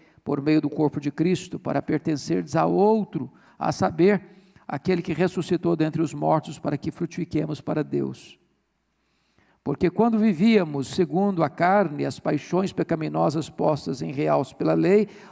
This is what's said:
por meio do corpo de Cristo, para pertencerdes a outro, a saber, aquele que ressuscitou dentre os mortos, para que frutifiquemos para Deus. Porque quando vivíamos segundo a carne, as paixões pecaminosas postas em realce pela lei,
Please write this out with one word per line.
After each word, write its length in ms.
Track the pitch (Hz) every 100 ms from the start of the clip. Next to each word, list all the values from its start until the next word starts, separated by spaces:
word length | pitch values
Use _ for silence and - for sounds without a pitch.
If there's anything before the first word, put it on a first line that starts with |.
| _ _
por 200 | - 143
meio 180 | 143 156
do 80 | 147
corpo 320 | - 151 147
de 100 | 143
Cristo, 480 | - 165 180 - -
para 220 | 147 139
pertencerdes 760 | - 151 - 147 - 180 160
a 120 | 160 165
outro, 680 | 175 208 220 196 151 127 - _ -
a 140 | -
saber, 640 | 147 190 156 185 196 - - _ _ -
aquele 320 | 143 - 175
que 120 | 170
ressuscitou 640 | 156 180 - - 170 175 165
dentre 260 | 156 151
os 100 | 160
mortos, 460 | 147 156 160 165 147
para 180 | - 147
que 140 | 156
frutifiquemos 680 | - 170 - 170 156 156 143
para 240 | - 156
Deus. 520 | 143 143 139 131 - - _ _ _ _ _ _ _ _ _ _ _ _
Porque 260 | - 139 175
quando 300 | 165 233 226
vivíamos 680 | 220 156 226 214 165 143 127
segundo 560 | - 165 160 202 180
a 40 | 151
carne, 560 | - 175 202 170 143
as 140 | 139 -
paixões 540 | - 147 - 175 196
pecaminosas 760 | - 165 165 151 151 165 151 -
postas 540 | - 165 143 - 143
em 80 | 160
realce 420 | 135 151 147 135 -
pela 180 | 160
lei, 340 | 160 165 208 208 - -